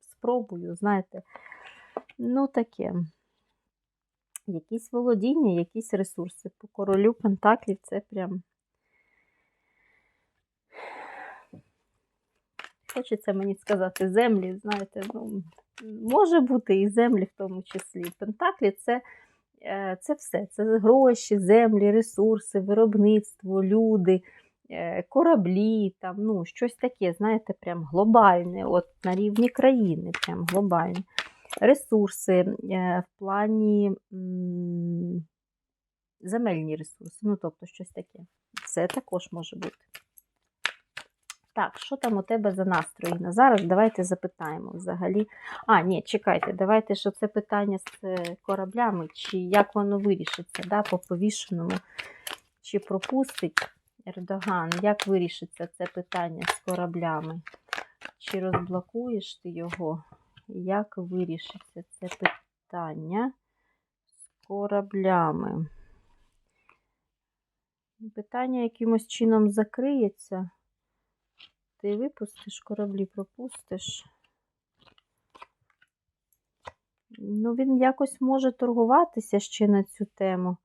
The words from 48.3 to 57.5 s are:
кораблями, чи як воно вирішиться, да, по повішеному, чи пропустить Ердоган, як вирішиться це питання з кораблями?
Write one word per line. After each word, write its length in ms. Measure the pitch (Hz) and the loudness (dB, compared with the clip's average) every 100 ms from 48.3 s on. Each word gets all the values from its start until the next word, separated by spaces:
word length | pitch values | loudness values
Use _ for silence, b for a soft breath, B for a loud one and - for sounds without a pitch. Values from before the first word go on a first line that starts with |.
| 175 | -10
кораблями, 640 | - 196 190 220 240 185 160 | -4 -4 -4 -2 0 0 -6
чи 240 | - - 190 | -12 -6 -6
як 360 | 180 202 202 | 2 2 4
воно 240 | 214 202 202 | 0 -2 0
вирішиться, 640 | 202 190 - - 175 - 175 | 0 0 -2 -10 -12 -12 -4
да, 160 | 208 | -2
по 160 | 208 180 | 0 -4
повішеному, 760 | - 175 208 208 - 170 170 185 B B B B B B _ _ | -4 -2 -2 -2 -6 -6 -4 -6 B B B B B B _ _
чи 180 | - 202 | -6 -6
пропустить 880 | - 190 - 262 269 - 170 - - _ _ _ - | -4 -8 -2 -2 -2 -4 -2 -2 -2 _ _ _ -16
Ердоган, 640 | 185 180 196 190 185 165 175 | -14 -8 -6 -2 -2 0 0
як 240 | 208 208 202 | 0 0 0
вирішиться 600 | 190 175 - 180 - 170 | 0 -2 -6 -16 -14 -14
це 200 | _ 180 | _ -10
питання 560 | - 175 185 170 160 165 | -10 -8 -6 -6 -6 -8
з 140 | - - | -8 -6
кораблями? 720 | 180 175 170 165 156 160 165 - | -6 -4 -4 -4 -4 -6 -12 -14